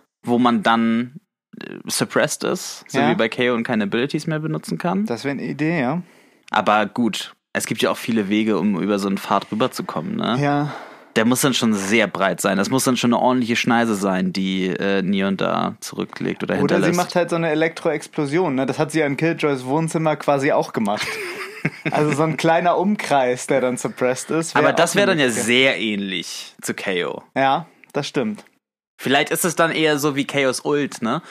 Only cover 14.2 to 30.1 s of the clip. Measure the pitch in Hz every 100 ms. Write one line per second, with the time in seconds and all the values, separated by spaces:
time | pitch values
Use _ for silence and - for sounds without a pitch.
14.2 | 92 92 95 95 92 - 98 98 92 98
15.2 | 98 98 92 87 92 107 - - 95 -
16.2 | 95 90 - - - 190 185 175 175 180
17.2 | 170 170 165 151 160 - 170 151 - -
18.2 | 143 156 180 131 131 127 156 160 147 139
19.2 | 160 156 151 135 127 151 165 170 156 147
20.2 | - 143 139 120 160 - 104 107 - -
21.2 | - - - - - - 156 147 151 143
22.2 | 160 151 165 170 175 160 185 208 - 143
23.2 | 127 123 - 135 127 123 131 - 123 131
24.2 | - 160 165 143 139 143 170 185 196 170
25.2 | 127 113 110 120 135 90 110 104 98 92
26.2 | - - - - - - - 90 73 -
27.2 | - 127 135 147 160 _ - 143 139 147
28.2 | 110 104 - _ _ _ _ - 127 135
29.2 | 151 160 180 151 165 156 156 147 151